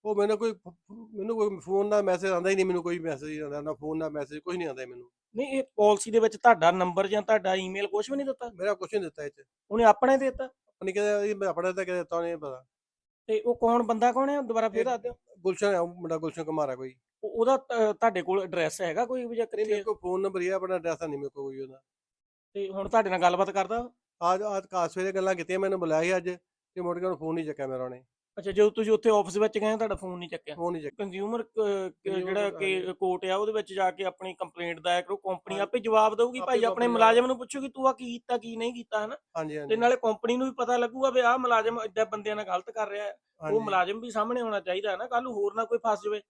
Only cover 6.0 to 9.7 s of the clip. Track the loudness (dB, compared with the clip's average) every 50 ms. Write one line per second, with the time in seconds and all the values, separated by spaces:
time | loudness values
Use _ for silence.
6 | 0 2 2 4 4 4 0 6 6 6 6 8 6 4 6 4 0 0 2 0
7 | 0 0 0 -2 2 2 2 2 2 0 0 0 -2 -4 -4 -4 -4 -2 -2 -2
8 | -2 -2 -4 -4 -4 -4 -6 _ -10 -12 -8 -4 -2 -2 -2 -2 -4 -4 -4 -4
9 | -4 -4 _ -10 -12 -12 _ -14 -20 _ _ _ _ _